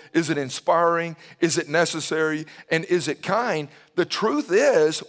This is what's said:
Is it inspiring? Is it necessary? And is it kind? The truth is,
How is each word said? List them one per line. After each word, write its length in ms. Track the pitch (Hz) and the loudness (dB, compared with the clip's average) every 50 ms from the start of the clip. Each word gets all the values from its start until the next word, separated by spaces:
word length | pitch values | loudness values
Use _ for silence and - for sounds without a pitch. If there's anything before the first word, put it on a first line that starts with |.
| - - - | -10 -4 -2
Is 160 | 160 165 143 | -2 0 0
it 80 | 160 143 | -2 -2
inspiring? 800 | 135 123 - - - - 175 165 170 170 170 170 170 170 160 - - - - - | -4 -6 -8 -6 -2 0 2 4 4 2 2 0 -4 -6 -10 -14 -18 -16 -6 -2
Is 180 | 170 165 147 165 | 0 0 0 0
it 100 | 156 143 | -2 0
necessary? 760 | 147 165 170 160 - 160 147 - 160 160 156 156 156 156 160 - - - - - | 2 2 2 2 -2 -6 -4 -2 -2 0 0 0 -2 -4 -8 -10 -16 -14 -6 -2
And 160 | 165 165 160 | -2 -2 0
is 220 | - 175 180 135 147 | 0 0 0 0 -2
it 140 | 143 - | -6 -6
kind? 460 | - - 190 220 247 233 180 156 147 143 - - - _ - | -4 -2 -2 0 0 -2 -2 -4 -4 -8 -14 -20 -20 _ -2
The 100 | 175 170 | -2 -2
truth 440 | - - - 190 220 - 302 - - | -2 -2 -2 -2 0 0 -2 -2 0
is, 520 | 170 214 285 294 240 160 156 156 156 - - | 2 2 4 4 4 4 4 2 0 -2 -8